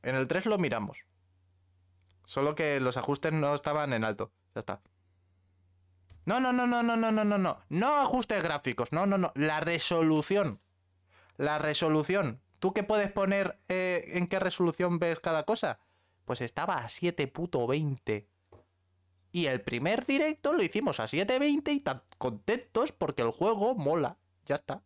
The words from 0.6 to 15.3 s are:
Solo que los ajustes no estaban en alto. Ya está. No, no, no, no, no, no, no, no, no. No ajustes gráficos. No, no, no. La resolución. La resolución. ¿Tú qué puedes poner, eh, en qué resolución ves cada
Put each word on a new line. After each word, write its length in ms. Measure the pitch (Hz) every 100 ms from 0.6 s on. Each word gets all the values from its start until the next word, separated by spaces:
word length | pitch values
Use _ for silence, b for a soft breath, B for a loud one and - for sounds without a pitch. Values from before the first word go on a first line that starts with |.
| 151 117 101 - - _ _ _ _ _ _ _ _ _ _ _
Solo 320 | - - 143 151
que 240 | 156 139
los 160 | 127 127
ajustes 380 | 123 139 160
no 200 | 156 143 143
estaban 360 | - 147 147
en 140 | 117 110
alto. 260 | 101 95 _ _ -
Ya 40 |
está. 200 | 110 98 _ _ _ _ _ _ _ _ _ _ _ _ _ -
No, 160 | - 233
no, 140 | 254
no, 120 | 247 247
no, 160 | 240
no, 140 | 233 226
no, 160 | 226
no, 140 | 220 208
no, 120 | 202
no. 220 | 185 - -
No 300 | 156 247 294
ajustes 420 | 269 254 233 208
gráficos. 520 | 165 147 - 123 117
No, 120 | 156 196
no, 120 | 196
no. 160 | 180 139
La 240 | 156 156
resolución. 1040 | 156 170 - 170 160 156 147 196 180 101 _ _ _ _ _ b b -
La 240 | 143 151
resolución. 840 | 151 147 160 156 151 190 156 113 _ _
¿Tú 140 | 185
qué 100 | 190
puedes 280 | 202 214 202
poner, 480 | 202 190 196 190 - _
eh, 420 | 185 185 180 -
en 140 | 180 175
qué 120 | 190
resolución 600 | 185 - 175 - 180 170
ves 200 | 170 160
cada 240 | -